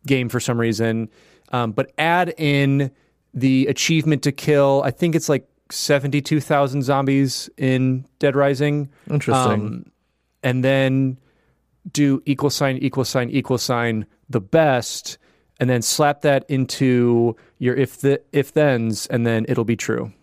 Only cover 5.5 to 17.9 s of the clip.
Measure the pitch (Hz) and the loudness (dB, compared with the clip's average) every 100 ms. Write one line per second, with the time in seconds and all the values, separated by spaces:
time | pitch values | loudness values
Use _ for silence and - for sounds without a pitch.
5.5 | _ _ - - 143 139 143 135 156 - | _ _ -8 0 0 2 -2 0 -2 0
6.5 | 147 139 143 131 139 139 139 135 - - | 0 2 -2 0 0 2 2 2 -2 -10
7.5 | - 131 131 131 131 135 _ 143 135 139 | -4 0 2 0 -2 -6 _ 0 2 0
8.5 | 131 147 147 143 _ - 147 - 135 127 | 2 -2 -2 -6 _ -6 -4 0 0 2
9.5 | 104 107 110 - _ _ _ _ _ 127 | 0 -4 -10 -16 _ _ _ _ _ -2
10.5 | 127 131 135 135 131 131 131 _ _ _ | 0 0 2 2 0 0 -4 _ _ _
11.5 | _ _ _ 190 147 143 135 - 135 143 | _ _ _ -8 0 2 2 -2 -2 -2
12.5 | - 139 131 135 - 123 131 120 135 - | 0 -2 -2 -2 -2 -2 -2 -2 -4 -2
13.5 | 123 - 120 117 110 104 _ _ 123 95 | -4 -2 -2 0 -2 -6 _ _ -6 0
14.5 | 160 156 127 - - - - _ _ _ | 2 4 2 -2 -12 -14 -18 _ _ _
15.5 | _ 127 123 110 - 147 143 151 139 - | _ 0 0 0 2 2 2 2 0 0
16.5 | 135 127 - 131 123 120 117 117 113 _ | -2 -2 0 2 4 4 4 2 -2 _
17.5 | _ 123 123 127 | _ -2 0 -2